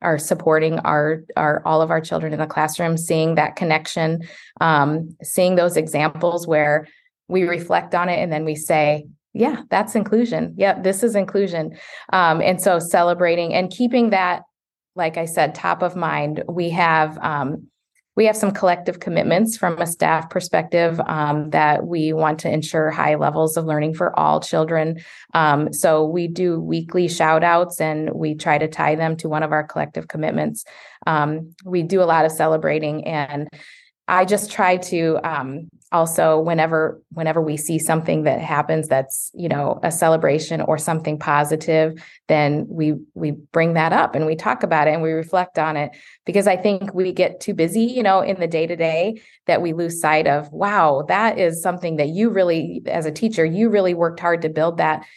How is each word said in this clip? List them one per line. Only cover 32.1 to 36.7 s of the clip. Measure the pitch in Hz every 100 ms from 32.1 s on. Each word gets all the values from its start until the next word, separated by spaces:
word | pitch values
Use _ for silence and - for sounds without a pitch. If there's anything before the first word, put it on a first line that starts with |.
| 160
of | 160
celebrating, | 160 160 156 156 151 156 151 -
and | 156 139 143 151 - - - _ _ -
I | 180
just | 190 208 208
try | - 185 180
to, | 180 175 165 160
um, | 165 147 131 143 165 _ -
also | 175 165 170 160 156
whenever, | 165 165 160